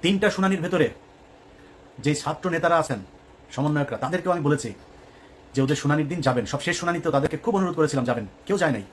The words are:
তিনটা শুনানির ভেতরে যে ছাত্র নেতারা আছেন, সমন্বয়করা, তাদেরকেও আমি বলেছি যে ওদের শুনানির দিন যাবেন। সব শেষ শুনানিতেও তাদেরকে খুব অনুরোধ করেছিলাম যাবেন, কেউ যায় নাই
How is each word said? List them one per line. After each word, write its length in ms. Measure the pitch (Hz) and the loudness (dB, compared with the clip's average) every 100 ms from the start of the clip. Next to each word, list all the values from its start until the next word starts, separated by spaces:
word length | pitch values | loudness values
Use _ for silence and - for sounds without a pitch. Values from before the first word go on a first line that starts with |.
তিনটা 280 | 202 196 208 | 2 2 2
শুনানির 320 | 185 190 190 | 2 0 0
ভেতরে 280 | 170 180 139 - - - - - - - - - - - | 0 2 0 0 -20 -20 -20 -20 -20 -20 -20 -20 -20 -4
যে 160 | 131 147 | -2 0
ছাত্র 340 | - 156 185 | -2 -4 -2
নেতারা 280 | 165 165 170 | 0 2 2
আছেন, 220 | 156 117 95 - - - - | 2 -4 -8 -20 -20 -20 -14
সমন্বয়করা, 460 | - 147 151 139 110 | -4 0 0 0 -2
তাদেরকেও 340 | 131 175 175 | -2 -2 0
আমি 100 | 175 | 0
বলেছি 320 | 143 143 120 98 - - - - - - - | 2 0 -2 -12 -18 -20 -20 -20 -20 -20 -6
যে 80 | - | -2
ওদের 140 | 135 147 | 0 0
শুনানির 320 | 143 147 147 | 2 0 0
দিন 140 | 175 | 0
যাবেন। 240 | 135 123 104 | 0 0 -2
সব 160 | - | -4
শেষ 180 | - 170 | -4 -2
শুনানিতেও 320 | 170 175 165 | -2 -2 0
তাদেরকে 260 | 143 156 156 | 0 0 -2
খুব 180 | - 202 | -2 0
অনুরোধ 200 | 185 156 | 0 2
করেছিলাম 300 | 151 139 123 | 0 2 0
যাবেন, 200 | 120 101 - - | -2 -4 -14 -4
কেউ 120 | 196 | 0
যায় 140 | 170 | 2
নাই 120 | 120 98 | 0 -6